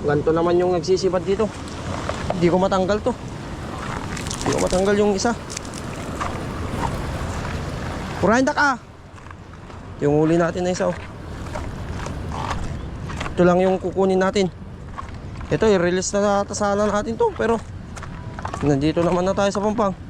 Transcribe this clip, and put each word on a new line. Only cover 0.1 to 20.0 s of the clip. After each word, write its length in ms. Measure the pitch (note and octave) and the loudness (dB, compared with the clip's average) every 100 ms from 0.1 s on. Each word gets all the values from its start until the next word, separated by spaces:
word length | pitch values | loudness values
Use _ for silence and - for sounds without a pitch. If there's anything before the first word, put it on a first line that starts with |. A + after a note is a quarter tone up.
| D3 D3+ D#3+ | 2 4 4
naman 240 | F3 F3 | 4 4
yung 160 | F3+ F3+ | 4 2
nagsisibad 480 | F3 F#3 F#3+ F3+ | 2 2 4 0
dito. 240 | E3+ G3 G#3+ - - - - - - - - F3+ | 0 2 0 -2 -10 -8 -6 -6 -4 -4 -2 4
Hindi 160 | E3+ | 4
ko 80 | F3 | 6
matanggal 400 | F#3+ F#3+ F#3 G#3+ | 4 4 2 2
to. 160 | G#3+ A3+ - - - - - - - - - - - - | 0 -2 -6 -10 -10 -8 -8 -8 -6 -6 -6 -6 -6 -4
Hindi 80 | - | 0
ko 80 | D3 F3+ | 0 2
matanggal 280 | F3+ G3 G#3 | 2 4 4
yung 160 | G#3 G3 | 4 2
isa. 160 | A#3 A#3 - - - - - - - - - - - - - - - - - - - - - - - - - - - - | 0 -2 -4 -10 -8 -8 -8 -8 -8 -4 -4 -4 -6 -6 -6 -4 -4 -4 -4 -4 -4 -4 -4 -4 -6 -6 -6 -6 -6 0
Purahin, 240 | F3 A#3 | 4 6
dak, 160 | C4+ D4 | 4 4
ah. 160 | C#4+ A#3+ - - - - - - - - - - - - | 2 2 -4 -20 -20 -18 -18 -16 -16 -16 -16 -14 -14 -2
Yung 160 | C#3+ D3 | 2 4
huli 160 | D#3 E3+ | 4 4
natin 320 | E3+ F#3 F3+ | 2 0 -2
na 80 | F3+ | 0
isa, 160 | F3+ | 0
oh. 60 | E3+ - - - - - - - - - - - - - - - - - - - - - - - | -2 -8 -12 -12 -10 -8 -8 -6 -8 -8 -6 -6 -6 -6 -6 -4 -4 -4 -6 -8 -8 -8 -6 -6
Ito 160 | - F3+ | 4 4
lang 160 | F3+ | 6
yung 160 | F#3 F#3 | 4 2
kukunin 400 | F#3 E3+ G3 F#3+ | -2 2 2 4
natin. 320 | F#3 G3+ F#3 - - - - - - - - - - | 2 2 0 -2 -14 -14 -12 -12 -12 -12 -12 -10 -2
Ito, 160 | - | 2
i-release 480 | A3 G3 F3 F3+ F3+ | 4 6 4 2 0
na 320 | G3+ G#3 G3+ | 2 4 4
ata 80 | G3+ | 0
sana 400 | G3 G#3 G3+ G#3 | 0 0 2 2
natin 240 | G3+ G#3 A3+ | 2 -2 0
to, 160 | A#4 - | 0 2
pero 160 | A3 A3+ - - - - - - - - - - | 0 0 -2 -12 -12 -12 -10 -10 -10 -10 -8 -2
nandito 400 | C#3+ C#3+ D3 D#3 | 2 4 4 4
naman 240 | E3+ F3 | 2 2
na 80 | F#3 | 2
tayo 160 | G3 G3+ | 2 2
sa 160 | G3+ | 2
Pampang. 320 | G3+ G#3 G3+ F#3 | 0 2 0 -2